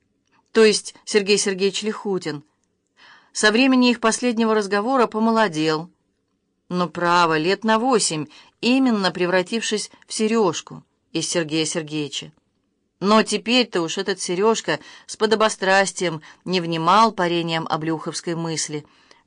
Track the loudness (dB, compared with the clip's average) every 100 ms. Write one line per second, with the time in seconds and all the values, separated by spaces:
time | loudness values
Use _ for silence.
0 | _ _ _ _ _ 4 4 4 -4 -18
1 | -2 -2 2 0 0 -2 -2 -2 -6 -6
2 | -6 -6 -6 -12 -14 _ _ _ _ _
3 | -20 -20 _ 0 2 4 4 4 4 2
4 | 0 0 -2 0 2 2 0 -2 0 2
5 | 0 2 0 2 0 0 0 -2 -4 _
6 | _ _ _ _ _ _ -8 -4 -4 -2
7 | 2 4 4 2 0 0 0 0 2 2
8 | 0 -4 -8 -14 -20 -4 0 2 2 2
9 | 0 0 0 0 0 -4 -4 -6 -6 -16
10 | -12 -4 0 2 0 -2 -10 -20 _ _
11 | _ -6 -4 -4 -2 -2 -2 -4 -6 -6
12 | -6 -8 -14 _ _ _ _ _ _ -6
13 | 2 2 2 -2 0 0 0 -2 -4 -4
14 | -4 -6 -4 0 0 0 -2 -6 -6 -20
15 | -16 -4 0 2 2 0 2 2 2 -2
16 | -4 -4 -12 -16 -4 -4 -2 -2 4 4
17 | 4 2 -2 0 -2 -2 -2 -4 -4 -4
18 | -6 -8 -6 -6 -6 -6 -6 -8 -12 _
19 | _ _